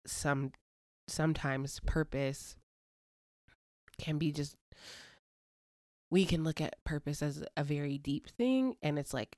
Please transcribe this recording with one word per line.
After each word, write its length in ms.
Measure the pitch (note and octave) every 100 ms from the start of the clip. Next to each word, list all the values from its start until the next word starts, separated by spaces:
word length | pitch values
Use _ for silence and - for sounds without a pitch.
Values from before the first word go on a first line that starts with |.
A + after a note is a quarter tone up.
| -
some, 460 | - D3 C#3 C3+ - _ _ _ _ -
sometimes 760 | - D#3+ D#3 C#3 C3+ C#3 - -
purpose 680 | E3 D3+ C#3 C3+ C#3 - - _ _ _ _ _ _ _ _ _ _ _ _ - -
can 200 | - D3+
be 140 | D#3
just, 240 | D3 D3 - _ - - - - - _ _ _ _ _ _ _ _ -
we 140 | F3+
can 200 | F3+ E3+
look 160 | D#3+ -
at 220 | D#3 -
purpose 380 | - D3+ D3 D3
as 220 | D3 C#3+ - -
a 80 |
very 340 | C#3+ D3 C#3+ C#3
deep 300 | C#3+ D3 -
thing. 480 | - B3 C4 C4 -
And 160 | D3+ D3
it's 140 | C#3
like, 240 | C3 A2